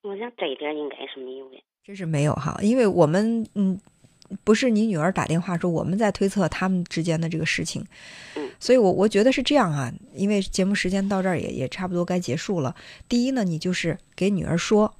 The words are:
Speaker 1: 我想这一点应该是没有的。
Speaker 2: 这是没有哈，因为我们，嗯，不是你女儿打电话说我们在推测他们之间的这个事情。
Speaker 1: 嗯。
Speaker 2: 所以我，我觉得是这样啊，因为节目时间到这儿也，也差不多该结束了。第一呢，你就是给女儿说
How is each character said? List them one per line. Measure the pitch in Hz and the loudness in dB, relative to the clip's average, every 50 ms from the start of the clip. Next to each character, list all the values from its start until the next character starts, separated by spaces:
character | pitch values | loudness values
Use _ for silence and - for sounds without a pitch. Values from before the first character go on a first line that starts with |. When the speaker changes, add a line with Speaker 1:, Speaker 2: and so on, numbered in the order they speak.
| _ | _
Speaker 1:
我 | 208 196 | -10 -8
想 | 196 226 240 240 | -8 -8 -10 _
这 | - 196 | -6 -6
一 | 160 131 | -6 -6
点 | - 151 147 156 | -6 -6 -6 -6
应 | 151 151 139 | -6 -6 -8
该 | - - 131 135 - | -8 -12 -14 -14 -14
是 | 135 131 | -14 -12
没 | 127 131 | -12 -12
有 | 135 135 131 | -14 -16 -18
的。 | 131 - _ _ _ _ _ | -20 -20 _ _ _ _ _
Speaker 2:
这 | - 202 | -18 -12
是 | 190 185 | -8 -4
没 | 160 160 143 143 | -2 0 2 2
有 | 151 - | 0 0
哈， | - 135 156 - - | -2 -4 -6 -6 0
因 | - 208 240 | 0 2 4
为 | 262 240 | 4 4
我 | 202 175 175 165 | 2 6 4 4
们， | 147 156 190 214 226 233 226 220 - _ | 6 6 2 2 2 0 -2 -4 -6 _
嗯， | 202 202 190 185 190 _ _ _ _ _ - _ _ - - - - _ | -2 0 0 0 -2 _ _ _ _ _ -20 _ _ -18 -16 -16 -6 _
不 | - 220 | 2 4
是 | 214 269 254 | 4 4 2
你 | 220 208 220 | 2 2 2
女 | 226 202 | 2 0
儿 | 156 147 143 | 2 0 0
打 | - - - | 0 0 0
电 | - 156 165 | 0 0 0
话 | 180 - 180 | 0 -2 -4
说 | 170 - 180 | -2 0 0
我 | 165 - - | 0 0 -2
们 | 143 180 | -2 0
在 | 208 233 208 | 0 0 0
推 | 196 - 190 | 2 2 0
测 | 196 - 202 185 156 | 0 2 2 0 0
他 | - - 185 | 0 -2 -2
们 | 190 190 180 175 | 0 0 0 -2
之 | - - 175 165 | -2 -4 -4 0
间 | 175 160 156 | 0 0 0
的 | 165 160 | -2 -2
这 | 170 | -2
个 | 160 160 | -2 -2
事 | 156 - - 165 | -2 -2 -2 -4
情。 | - - - - - - - - - - - - - - | -6 -6 -8 -10 -10 -16 -20 -20 -20 -20 -20 -20 -14 -10
Speaker 1:
嗯。 | - - 381 - _ | -10 -10 -10 -12 _
Speaker 2:
所 | - - 262 | 2 4 6
以 | 262 | 6
我， | 220 185 | 6 4
我 | 180 - 190 | 4 4 2
觉 | 220 - 196 214 | 2 4 4 4
得 | 262 | 4
是 | 262 - 262 | 4 2 0
这 | - 294 | 2 2
样 | 285 226 175 | 2 2 2
啊， | 147 143 135 120 - - - - - | 0 -2 -2 -4 -6 -10 -16 -18 -6
因 | - 190 | -4 -2
为 | 202 208 202 | 0 0 0
节 | 190 - - - 190 | -2 -2 0 0 0
目 | 190 202 | 2 0
时 | 196 - 180 | 0 0 0
间 | 185 196 196 | 0 0 0
到 | 196 208 190 | 0 0 0
这 | 185 190 | 0 0
儿 | 180 143 | 0 0
也， | - - | -2 -4
也 | - - 131 | -4 -4 -6
差 | 123 - - 190 | -6 -6 -6 -6
不 | 185 185 | -2 -2
多 | 175 175 | -2 0
该 | 175 180 180 | 0 -2 -2
结 | 180 - - | -2 -2 -4
束 | 165 - - 202 170 | -4 -2 -2 -2 -2
了。 | 139 127 - - - - - - - | -2 -2 -4 -8 -16 -20 -20 -20 -6
第 | _ 240 240 240 | _ 0 2 2
一 | 262 | 2
呢， | 269 262 208 | 0 0 0
你 | 180 165 156 | 0 -2 -2
就 | - 185 | -2 -2
是 | 180 - - 170 160 - _ _ _ | -2 -2 -2 -4 -4 -4 _ _ _
给 | - 180 196 | -2 0 0
女 | 202 175 - | 0 0 0
儿 | - 156 | 0 0
说 | 175 - - 220 208 214 208 - | -2 2 2 4 4 4 2 0